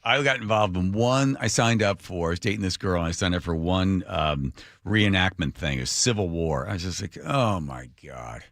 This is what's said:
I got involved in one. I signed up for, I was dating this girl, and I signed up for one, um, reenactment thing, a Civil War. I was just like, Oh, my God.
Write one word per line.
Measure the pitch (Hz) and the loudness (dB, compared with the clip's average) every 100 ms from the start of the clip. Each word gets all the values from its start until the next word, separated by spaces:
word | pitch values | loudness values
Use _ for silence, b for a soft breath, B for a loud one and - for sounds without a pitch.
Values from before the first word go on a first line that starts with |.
I | 117 131 | 2 2
got | 139 131 | 2 0
involved | 110 107 104 92 | 2 2 4 2
in | 92 | 0
one. | 101 120 131 135 135 | 2 2 4 2 0
I | 120 | 0
signed | - 117 113 | 2 4 4
up | 104 98 | 2 0
for, | - 90 82 | -6 -4 -2
I | |
was | 87 | 0
dating | - 104 | -2 -2
this | 98 - | -2 -2
girl, | 98 90 | 0 0
and | 82 | 0
I | |
signed | 82 95 | -2 0
up | 90 | 0
for | 87 | -2
one, | 82 82 92 95 95 - | -2 2 2 2 0 -2
um, | 90 78 73 69 - B B - | -2 0 0 -4 -8 B B -2
reenactment | 107 104 95 92 - 78 | 2 4 4 2 0 -6
thing, | - 82 67 | -2 -4 -2
a | 62 | -2
Civil | - - 107 92 | 0 0 2 0
War. | 85 82 71 80 | 0 0 0 -2
I | |
was | 101 | -6
just | 90 82 | -6 -6
like, | 95 - | -8 -10
Oh, | 156 139 117 98 | -4 0 0 0
my | 76 64 64 62 | -4 -10 -14 -18
God. | 73 64 58 58 62 | -16 -14 -12 -14 -16